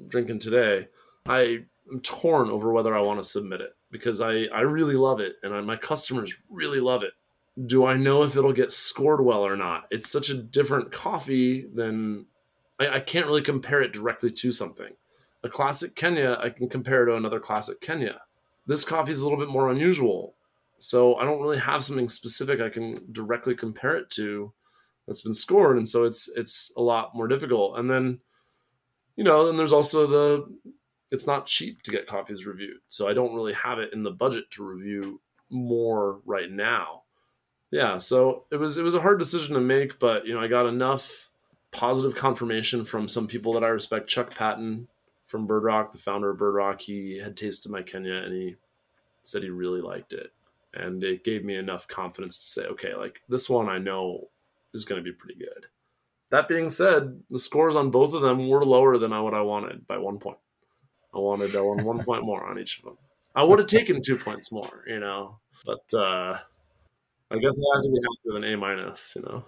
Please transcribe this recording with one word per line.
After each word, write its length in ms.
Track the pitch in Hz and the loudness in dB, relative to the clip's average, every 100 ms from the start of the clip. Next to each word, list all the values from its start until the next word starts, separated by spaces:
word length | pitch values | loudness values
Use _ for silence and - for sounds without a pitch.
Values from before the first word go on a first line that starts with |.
| 98 | -6
drinking 320 | 123 117 110 | -4 -2 -4
today, 480 | 110 120 110 98 - _ _ _ - | 0 2 4 0 -2 _ _ _ -2
I 380 | 127 123 117 - _ - | 2 2 0 -6 _ -14
am 100 | 131 | -8
torn 480 | - - 165 151 113 | -8 -2 2 4 2
over 200 | 107 110 | 0 2
whether 220 | 113 110 | 2 2
I 60 | 107 | 2
wanna 220 | 101 104 | 0 0
submit 400 | 92 104 101 92 | 0 0 -4 -10
it, 120 | - _ _ | -12 _ _
because 300 | 107 120 107 | -8 -4 -2
I, 240 | 113 110 110 | 0 0 -2
I 80 | 113 | 0
really 360 | 139 156 151 135 | 0 2 2 4
love 240 | 131 120 | 4 2
it, 160 | 98 - | -2 -6
and 120 | 98 | -8
I, 60 | 104 | -6
my 140 | 104 110 | -6 -6
customers 580 | - - - 127 98 - _ | -4 -2 -2 -4 -6 -10 _
really 300 | 180 151 139 | -8 -4 0
love 220 | 123 123 | 0 0
it. 100 | 98 - _ _ _ - | -2 -10 _ _ _ -12
Do 220 | 123 127 127 | 0 4 4
I 100 | 131 | 4
know 260 | 135 143 | 4 4
if 140 | 147 131 | 4 4
it'll 160 | 135 | 2
get 180 | 127 123 | 4 2
scored 540 | - - - 139 151 | 4 2 2 2 4
well 220 | 127 107 101 | 4 4 2
or 100 | 98 | -2
not? 300 | 92 82 - | -2 -4 -6
It's 200 | 110 - | 0 2
such 180 | 143 139 | 2 0
a 60 | |
different 580 | 135 117 139 131 135 120 | -6 -4 0 2 0 -2
coffee 720 | - - 185 139 131 127 127 113 | -6 -6 -4 -2 2 2 0 -6
than, 540 | 110 113 110 110 104 - _ _ _ _ - | -6 -4 -2 -4 -6 -10 _ _ _ _ -4
I, 100 | 139 | -2
I 120 | 135 | -2
can't 260 | 135 170 151 | -2 -2 2
really 140 | 151 | 0
compare 400 | 143 139 131 143 | 0 -4 0 0
it 140 | 127 | 0
directly 360 | 107 113 113 117 | -2 -6 -2 -4
to 220 | - 127 | -2 -4
something. 400 | 113 92 - 101 - _ _ _ _ | -4 -6 -10 -18 -18 _ _ _ _
A 60 | 123 | -10
classic 460 | - 139 143 156 | -4 2 2 0
Kenya, 420 | - 170 165 135 120 | 0 0 2 2 0
I 120 | 120 | -2
can 180 | - 123 | -4 -6
compare 380 | 135 127 131 120 | -6 0 4 4
to 80 | |
another 260 | 113 110 110 | 2 0 -4
classic 400 | - 107 113 - | -4 -4 -4 -6
Kenya. 400 | - 160 113 - - _ _ _ - | -8 -4 -4 -8 -16 _ _ _ -4
This 180 | 147 | 0
coffee 280 | - 160 147 | 0 0 0
is 100 | 147 | 0
a 20 | |
little 140 | 143 143 | 0 -2
bit 100 | 143 | -2
more 220 | 135 131 | 0 2
unusual, 640 | 131 165 170 120 92 90 _ _ _ _ - | 2 2 2 2 0 -6 _ _ _ _ -6
so 380 | - 123 123 120 | 0 6 6 6
I 80 | |
don't 160 | 131 147 | 2 0
really 180 | 143 143 | 0 -2
have 240 | 127 147 | 0 0
something 260 | 135 135 120 | 0 0 0
specific 520 | - 117 - 135 131 | 0 2 2 2 -2
I 80 | 113 | -2
can 340 | 113 113 113 92 | -6 -8 -10 -12
directly 440 | 110 107 120 131 | -10 -6 -4 -2
compare 420 | 120 113 107 131 165 | -4 -6 -6 -4 -4
it 140 | - | -4
to 420 | - 107 104 107 - _ _ _ _ - | -8 -6 -6 -10 -14 _ _ _ _ -10
that's 160 | 104 | -8
been 100 | 110 | -2
scored, 460 | 107 - 190 165 123 | -2 4 6 8 6
and 100 | 113 | 4
so 160 | 117 | 2
it's, 240 | 117 113 - - | 4 2 0 -2
it's 340 | - - - - | 0 0 0 0
a 60 | |
lot 340 | 120 113 107 117 | 2 2 -2 -4
more 100 | 113 | -2
difficult. 520 | 135 151 117 98 113 | -2 0 2 2 0
And 120 | 123 | -2
then, 300 | 131 131 127 _ _ _ _ _ _ _ _ _ - | 0 0 -4 _ _ _ _ _ _ _ _ _ -2
you 80 | |
know, 220 | 202 156 165 | 4 6 4
then 100 | 160 | 2
there's 160 | 160 | 4
also 340 | 147 147 156 147 | 6 6 4 4
the, 400 | 147 147 147 143 127 - - _ _ - | 4 4 2 -2 -18 -20 -20 _ _ -8
it's 160 | 131 - | -6 -2
not 200 | 139 - | -2 0
cheap 360 | - - - | -4 -4 -12
to 80 | - | -8
get 160 | 104 - | -6 -6
coffees 400 | 98 98 101 98 | -8 -8 -12 -12
reviewed, 340 | 95 101 - - | -12 -12 -14 -10
so 180 | - 101 | -4 0
I 60 | |
don't 200 | 104 123 | 2 0
really 200 | 113 110 | -2 -6
have 240 | 104 120 117 | -4 -4 -6
it 160 | 110 | -6
in 80 | 107 | -6
the 80 | 104 | -6
budget 400 | 90 120 113 - | -2 -2 -2 -8
to 120 | - | -14
review 560 | 98 92 101 101 98 98 _ _ - | -12 -12 -8 -8 -8 -12 _ _ -12
more 720 | 127 123 117 117 110 101 98 - | -8 -2 0 2 0 -2 -4 -6
right 240 | 101 90 | -6 -6
now. 540 | 98 107 117 80 78 _ _ _ _ _ _ - | -4 -2 -2 -4 -12 _ _ _ _ _ _ -6
Yeah, 260 | 147 120 98 | 0 0 0
so 480 | - 127 131 127 - | 2 4 4 2 -4
it 60 | 151 | -4
was, 200 | 151 151 | -2 -2
it 60 | |
was 120 | 170 | 0
a 60 | 175 | 2
hard 180 | 170 202 | 4 4
decision 360 | 165 170 147 | 4 2 0
to 60 | 143 | 0
make, 380 | 127 135 135 - | 2 2 2 2
but, 280 | 120 107 110 | 2 2 -2
you 80 | |
know, 60 | 117 | -4
I 60 | 113 | 0
got 200 | 123 120 | 2 2
enough 640 | 123 127 135 - - - _ _ _ _ | 2 0 -2 -4 -10 -12 _ _ _ _
positive 440 | - 120 131 135 | -2 0 2 0
confirmation 720 | 123 135 123 117 110 110 123 | 0 -2 -2 -2 -2 -2 -4
from 240 | 110 110 101 | -4 -4 -2
some 180 | 120 107 | -2 -2
people 280 | 113 107 | -4 -2
that 100 | 117 | 0
I 40 | 113 | 0
respect. 400 | 110 - 110 - | 0 -2 -6 -4
Chuck 260 | - 120 | -4 -4
Patton 540 | - 110 107 113 110 120 _ _ _ _ | -2 -4 -2 -6 -8 -10 _ _ _ _
from 200 | 113 104 | -8 0
Bird 180 | 107 | 0
Rock, 280 | 110 107 107 | 2 0 -2
the 60 | - | -6
founder 320 | - 101 101 | -6 -2 -2
of 80 | 98 | 0
Bird 160 | 101 | 0
Rock, 260 | 101 98 98 | 2 0 -2
he 380 | - 101 95 95 | -8 -10 -10 -10
had 180 | 101 101 | -12 -10
tasted 340 | 107 95 104 | -6 -6 -8
my 120 | 101 | -10
Kenya, 320 | 92 95 92 | -10 -10 -8
and 180 | 92 95 | -8 -6
he 240 | 92 92 90 _ _ _ _ _ _ | -8 -8 -12 _ _ _ _ _ _
said 200 | - 104 | -8 -8
he 80 | 95 | -6
really 320 | 90 90 90 | -6 -4 -4
liked 320 | 87 92 - | -6 -12 -14
it. 180 | - - _ _ _ _ | -14 -16 _ _ _ _
And 320 | - 90 92 | -12 -10 -6
it 200 | 95 92 | -4 -4
gave 200 | - 107 | -4 -6
me 120 | 98 95 | -6 -8
enough 300 | 95 90 - | -6 -8 -10
confidence 520 | - 90 - 95 - | -10 -10 -10 -10 -6
to 80 | - | -2
say, 200 | - - | -2 -4
"Okay, 280 | - - | -8 -10
like, 260 | 98 98 - - | -8 -10 -14 -4
this 200 | 127 - | -2 2
one 200 | 123 107 | 2 0
I 80 | 95 | -2
know 520 | 95 95 92 87 - _ _ _ _ | -4 -4 -4 -8 -12 _ _ _ _
is 140 | - - | -12 -8
gonna 160 | 95 | -8
be 100 | 87 | -8
pretty 260 | 90 - 90 | -14 -18 -16
good." 280 | - - - _ _ _ _ _ - | -16 -16 -20 _ _ _ _ _ -2
That 180 | 135 147 | 0 0
being 220 | 165 165 | 0 0
said, 520 | 139 190 156 135 127 - | 2 4 4 2 -10 -8
the 100 | 127 | 0
scores 380 | - 143 160 151 | 2 4 4 4
on 140 | 139 | 4
both 240 | 127 147 | 4 4
of 80 | 156 | 4
them 260 | 135 127 131 | 2 2 4
were 160 | 139 | 4
lower 320 | 139 127 135 123 | 6 8 8 6
than 160 | 113 | 2
I, 80 | 107 | -2
what 140 | 107 | -2
I 80 | 107 | 0
wanted 440 | 104 104 104 - - | 0 -2 -6 -12 -10
by 120 | 98 | -8
one 200 | 98 101 | -6 -8
point. 200 | 104 - _ _ _ _ _ _ _ | -10 -14 _ _ _ _ _ _ _
I 40 | - | -2
wanted, 360 | 98 101 101 | 0 0 0
uh, 100 | 101 | 0
one, 200 | 98 104 | 0 0
one 200 | 107 117 | -2 -2
point 200 | 120 120 | -2 -2
more 200 | 113 98 | -2 -6
on 140 | 98 98 | -6 -10
each 200 | 98 - | -10 -12
of 60 | |
them. 140 | - - _ _ _ | -14 -20 _ _ _
I 80 | - | 4
would 160 | 156 202 | 8 8
have 100 | 196 | 8
taken 320 | 220 240 147 | 4 4 0
two 160 | 135 123 | 0 -2
points 340 | - 104 - | -2 -8 -8
more, 340 | 110 101 107 - | -8 -10 -12 -10
you 140 | 113 | -8
know, 380 | 101 98 98 107 _ _ - | -6 -8 -10 -16 _ _ -8
but, 180 | 110 - | -8 -2
uh, 460 | 110 95 92 90 95 - _ _ _ _ _ _ _ - | 0 2 0 -2 -6 -10 _ _ _ _ _ _ _ -6
I 80 | 110 | 0
guess 200 | 131 143 | 0 2
I 180 | 143 139 | 2 2
have 60 | |
to 60 | 135 | 2
be 60 | 127 | 0
happy 260 | 120 - | -2 -6
with 120 | 117 104 | -6 -4
an 80 | |
A 120 | 107 104 | -4 -4
minus, 580 | 98 95 95 - - - | -2 -4 -6 -8 -10 -8
you 60 | |
know. 220 | - 117 | -10 -12